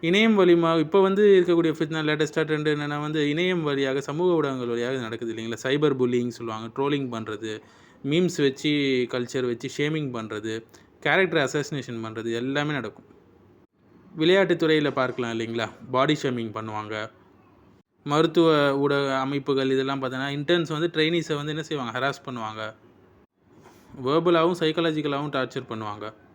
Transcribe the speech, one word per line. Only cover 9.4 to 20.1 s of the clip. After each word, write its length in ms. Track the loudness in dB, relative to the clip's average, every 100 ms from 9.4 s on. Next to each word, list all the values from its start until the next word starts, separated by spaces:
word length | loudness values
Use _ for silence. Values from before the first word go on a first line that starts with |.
| -4
வச்சு 220 | -4 -8
ஷேமிங் 420 | -4 -2 -2 -4
பண்றது, 520 | -8 -8 -8 -6 -8 -10 -20 _ _
கேரக்டர் 480 | 0 2 4 2 0
அசாசினேஷன் 560 | -2 -4 -6 -8 -8
பண்றது 300 | -8 -6 -4
எல்லாமே 380 | -4 -2 -2 -2
நடக்கும். 320 | -4 -6 -12 -20 -20 _ _ _ _ _ _ _ -20 -18
விளையாட்டுத் 480 | -2 4 4 4 2
துறையில 300 | 2 2 2
பார்க்கலாம் 460 | 0 -2 -2 -4 -4
இல்லைங்களா? 320 | -4 -4 -4 -8 -4
பாடி 260 | 0 2 2
ஷேமிங் 300 | 0 -4 -6
பண்ணுவாங்க. 580 | -8 -8 -10 -8 -8 -8 -14 _ _ _ _ _ _ _ _
மருத்துவ 720 | -2 2 4 4 6 6 4 2
ஊடக 400 | 2 2 0 -2
அமைப்புகள் 520 | -2 -4 -2 0 2
இதெல்லாம் 320 | 0 0 -4
பார்த்தீங்கன்னா, 280 | -4